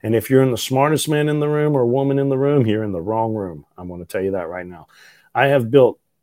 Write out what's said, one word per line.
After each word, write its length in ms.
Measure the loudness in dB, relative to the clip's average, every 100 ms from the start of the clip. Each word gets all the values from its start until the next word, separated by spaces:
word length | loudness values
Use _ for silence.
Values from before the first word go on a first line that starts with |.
And 140 | 0 -2
if 160 | 2
you're 100 | 4
in 80 | 4
the 80 | 0
smartest 500 | -2 0 2 2 0
man 220 | -2 0
in 100 | -2
the 80 | -2
room 280 | 0 0 0
or 100 | 0
woman 320 | 0 0 0
in 120 | 0
the 80 | 0
room, 260 | 2 2 2
you're 180 | 0
in 80 | -2
the 80 | -6
wrong 360 | -4 -2 -2 -4
room. 320 | -8 -10 -18 -18
I'm 100 | -16
gonna 180 | -14 -10
tell 180 | -6
you 80 | -4
that 180 | -4 -6
right 160 | -10 -14
now. 220 | -18 -20 _ -20 _ _ 0
I 100 | 2
have 220 | 2 4
built 300 | 6 6 2 _ _